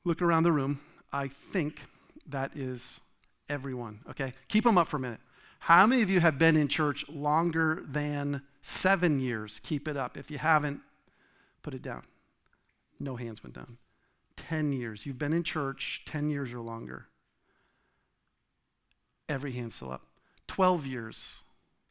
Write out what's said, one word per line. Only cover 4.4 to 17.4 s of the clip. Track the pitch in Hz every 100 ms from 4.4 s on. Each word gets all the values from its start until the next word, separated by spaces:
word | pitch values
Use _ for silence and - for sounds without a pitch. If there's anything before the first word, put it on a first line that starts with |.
| -
Keep | 214 233
'em | 190
up | 165
for | 143
a |
minute. | 127 113 _ _ - _
How | - 170 214
many | 254
of | 190
you | 190
have | 165 139
been | 165 156
in | 143
church | - 147 135 -
longer | 147 147 156 175 160 160 165 -
than | 143 147 147 143 143 - _
seven | - - 185 190 170 143
years? | 127 113 107 -
Keep | - 147 151
it | 143
up. | 123 110
If | -
you | 147
haven't, | 156 156 147 143 - _ _ _ _ _ _ _
put | 151
it | 131
down. | 127 123 - _ _ _ _ _ _ _ _ _
No | 143 120
hands | 117 110
went | - -
down. | - 120 _ _ _ _ _ -
Ten | - 160 151
years. | 135 117 107 143
You've | 127
been | 147
in | 165
church | 165 160 139 139 - - -
ten | 151 151
years | 143 131
or | 120
longer. | 117 113 123 127 - _ _ _